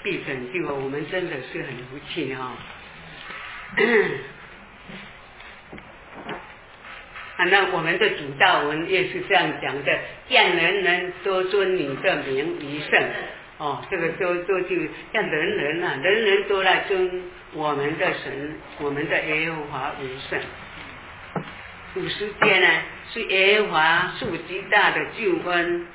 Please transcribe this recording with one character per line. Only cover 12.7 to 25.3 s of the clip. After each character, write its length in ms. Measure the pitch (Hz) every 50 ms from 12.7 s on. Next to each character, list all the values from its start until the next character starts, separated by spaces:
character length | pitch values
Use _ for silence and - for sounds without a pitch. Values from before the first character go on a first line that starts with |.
| 143 151
圣。” 300 | 147 - - 185 143 - - - - - - - - - - -
哦， 260 | 156 147 135 139 - -
这 60 | 196 175
个 120 | 165 160 -
都， 220 | - 196 180 175 175 175
都 180 | - 196 185
就 140 | 180 175 185 170 160 151 151 - - -
让 120 | - 226 196
人 340 | 156 151 151 160 185 208 196
人 260 | 143 143 156 170 175
啊， 160 | 175 151 135
人 240 | 135 180 202 226 226
人 220 | 208 196 202 196 -
都 160 | 202 190 190
来 160 | 190 180 - - -
尊 360 | 202 190 185 180 180 185 185 180 - - - - -
我 200 | 156 151 151 143
们 240 | 139 143 147 156 156
的 120 | 185 170 151 - -
神， 320 | 143 131 139 143 151 156 - - - - -
我 100 | 151 143
们 180 | 143 143 151 -
的 160 | 180 160 -
耶 280 | 156 156 151 160 165
和 100 | 165 156 147
华 280 | 143 143 135 131 147 151 143
为 60 | 139 131 127 139 - -
圣。 120 | - 143 - - - - - - - - - - - - - - - - - - - - - - - - - - - - - - -
五 120 | 190 170 160
十 220 | - - 202 214 196 -
节 180 | - 214 196 185
呢， 220 | 185 170 160 160 160 - - - - -
是 100 | - 233 214
耶 380 | - 185 190 190 196 208 214
和 60 | 208 180
华 460 | 175 160 156 160 165 170 180 185 - -
树 160 | 262 226 170 156 - -
极 140 | 180 190 196 -
大 180 | 214 208 190 170
的 140 | - 165 151 135
救 260 | - - 226 196